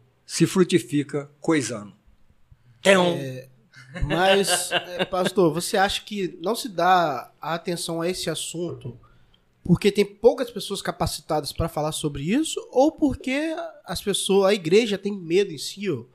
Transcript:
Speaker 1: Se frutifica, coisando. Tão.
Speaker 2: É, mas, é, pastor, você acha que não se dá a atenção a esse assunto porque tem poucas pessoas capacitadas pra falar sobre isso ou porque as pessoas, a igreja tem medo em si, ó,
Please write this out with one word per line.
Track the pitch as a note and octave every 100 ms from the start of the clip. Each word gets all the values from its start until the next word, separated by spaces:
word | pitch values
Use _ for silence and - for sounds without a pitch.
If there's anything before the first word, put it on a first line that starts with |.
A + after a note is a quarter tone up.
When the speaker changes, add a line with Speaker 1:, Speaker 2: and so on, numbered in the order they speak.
| _ _ -
Speaker 1:
Se | - E3
frutifica, | F#3+ E3+ F3+ - D3 C3+ D3 C#3 _
coisando. | - D#3+ A2+ A2+ G#2 - _ _ _ _ _ - _ _
Tão. | F#3+ F#3+ F3+
Speaker 2:
É, | E3+ C3+ B2+ - _ _ - - D3+
mas, | C3+ E3+ F#3+ G3 F#3+ F3+ -
é, | E3+ F3+ F3 F#3
pastor, | F3+ F#3 G#3 F3
você | D#3 - G#3
acha | G3 -
que | - G#3 F3+ D3
não | E3+ A#3+
se | B3+
dá | E3+ F3 F#3 E3 B2+ - _
a | D3
atenção | E3 - E3+ F3 E3
a | E3+
esse | F#3 -
assunto | D#3 - E3 F3 B2 B2+ - _ _ _ _ _ _
porque | - F3 G#3
tem | G3+ G3+
poucas | - B3 C#4 B3+
pessoas | G3+ - G3
capacitadas | - - E3 - - D#3 C#3
pra | - E3
falar | - D3+
sobre | D#3 D3+ C#3+
isso | D3 A#3+ D#4+ - -
ou | B3 D4
porque | D#4 D4 B3 - C4+ D#4 D#4+ E4 -
as | - F3
pessoas, | - F#3 - G3 F#3+
a |
igreja | G#3+ D#3 G3 A#3 G3
tem | G3+
medo | G3+ E3 F3 G3
em | C#3+
si, | - - G3+
ó, | C3 -